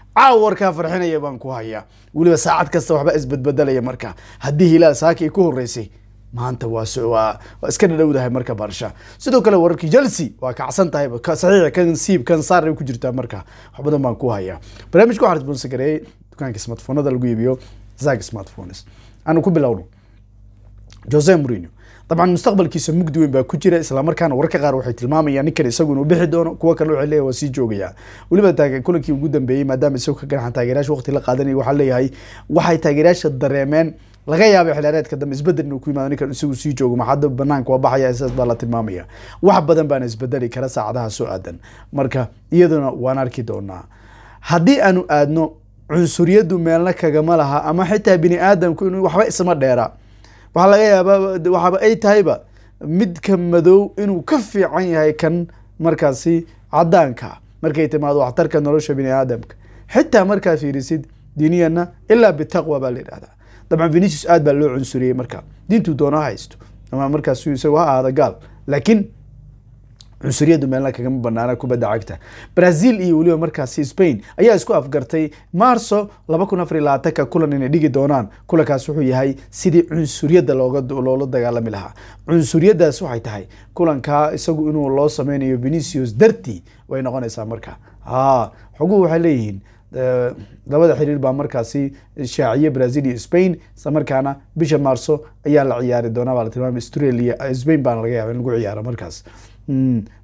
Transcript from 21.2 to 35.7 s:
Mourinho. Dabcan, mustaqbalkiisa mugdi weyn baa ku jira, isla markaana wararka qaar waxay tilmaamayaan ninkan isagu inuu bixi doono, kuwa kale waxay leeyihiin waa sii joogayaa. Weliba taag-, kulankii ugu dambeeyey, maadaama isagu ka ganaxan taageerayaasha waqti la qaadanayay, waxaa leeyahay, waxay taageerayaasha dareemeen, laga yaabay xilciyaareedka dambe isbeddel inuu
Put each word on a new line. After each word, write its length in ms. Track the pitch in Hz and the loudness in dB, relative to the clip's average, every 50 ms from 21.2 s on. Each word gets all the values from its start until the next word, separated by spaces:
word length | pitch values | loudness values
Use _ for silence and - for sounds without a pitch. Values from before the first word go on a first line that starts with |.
| 143 175 185 | 4 4 2
Mourinho. 340 | 160 143 123 117 90 85 - _ _ - - - - - - | 2 0 -2 -6 -8 -8 -14 _ _ -20 -20 -20 -20 -8 -6
Dabcan, 220 | - 170 170 185 180 | 0 2 2 2 2
mustaqbalkiisa 580 | - - - 208 190 175 156 - 160 - - 156 | 2 0 0 2 2 0 0 -2 -6 -4 -2 -2
mugdi 260 | 175 180 156 139 165 | -2 -2 -2 0 0
weyn 120 | 156 143 | 0 2
baa 120 | 131 131 127 | 2 -2 -2
ku 120 | - - | -2 -6
jira, 200 | 143 - 190 175 | 0 2 2 2
isla 240 | 165 151 - 131 117 135 | 2 -2 -2 -4 -2 -2
markaana 300 | 165 165 - 170 160 131 | -2 -2 -2 -2 -2 0
wararka 220 | 127 151 156 - 165 | 0 -2 -2 -2 0
qaar 140 | 143 147 131 | 0 0 0
waxay 180 | 135 123 123 113 | 0 -4 -6 -6
tilmaamayaan 520 | - 120 123 151 160 156 147 139 135 135 | -6 -4 -2 0 0 0 0 0 0 -2
ninkan 220 | 160 - - 151 120 | -2 0 0 -2 -2
isagu 220 | 117 - 160 147 143 | 0 0 0 0 0
inuu 120 | 135 139 | 0 2
bixi 220 | 147 175 165 175 | 2 2 2 2
doono, 280 | 156 156 170 165 165 165 | 0 0 0 -2 -2 -4
kuwa 200 | - - 165 160 | 0 0 0 2
kale 160 | - 156 156 156 | 2 0 -2 0
waxay 140 | 135 143 147 | -2 0 0
leeyihiin 160 | 156 151 135 | 0 0 0
waa 80 | 131 123 | -2 -4
sii 160 | - 147 143 | -4 -6 -6
joogayaa. 440 | 127 139 127 113 107 98 95 87 - - - - - - - - | -2 -2 -2 -2 -2 -6 -8 -10 -12 -18 -20 -20 -20 -20 -4 0
Weliba 180 | 165 190 208 190 - | 2 4 4 4 4
taag-, 280 | - 147 143 131 135 | 4 2 2 0 -2
kulankii 300 | 123 - 175 165 127 160 147 | -2 -2 -2 -2 -2 -2 -4
ugu 140 | 139 147 160 | -2 -2 -2
dambeeyey, 340 | 143 147 131 123 127 139 143 | -2 -2 0 0 -2 -2 0
maadaama 340 | 135 131 131 147 147 135 | -2 0 0 0 0 0
isagu 200 | 127 - - 139 | -2 -4 -4 -6
ka 80 | - 139 | -6 -6
ganaxan 280 | 139 143 139 117 123 117 | -6 -6 -4 -4 -4 -4
taageerayaasha 400 | 131 123 120 127 143 143 127 147 | -2 -2 0 0 -2 0 -2 -4
waqti 180 | 127 123 - | -4 -4 -4
la 80 | 139 139 | -4 -2
qaadanayay, 340 | - - 127 131 139 139 135 | -2 -2 -2 0 0 0 0
waxaa 180 | 135 120 123 143 | 0 0 0 0
leeyahay, 360 | 143 143 135 127 123 135 131 - - - - - - - - | 2 2 2 2 0 0 -2 -4 -10 -20 -20 -20 -20 -10 0
waxay 280 | 143 165 156 175 165 | 0 2 2 2 0
taageerayaasha 520 | 156 160 160 143 147 156 170 175 175 - 156 | 2 0 0 2 4 4 2 2 2 -2 -4
dareemeen, 640 | 135 127 143 139 139 139 135 139 151 156 165 156 - - - - _ _ _ | -2 -2 -2 -2 0 -2 -2 0 0 0 0 0 -4 -12 -20 -20 _ _ _
laga 180 | - 151 165 214 | -4 2 4 6
yaabay 260 | 220 202 185 170 165 143 | 6 6 6 4 2 0
xilciyaareedka 420 | 151 147 147 151 160 143 - 156 | 0 0 0 0 -2 -2 -4 -8
dambe 200 | 135 143 143 135 | -8 -6 -6 -6
isbeddel 300 | 139 143 185 170 143 135 | -2 -2 -2 -2 -2 -4
inuu 140 | 143 | -6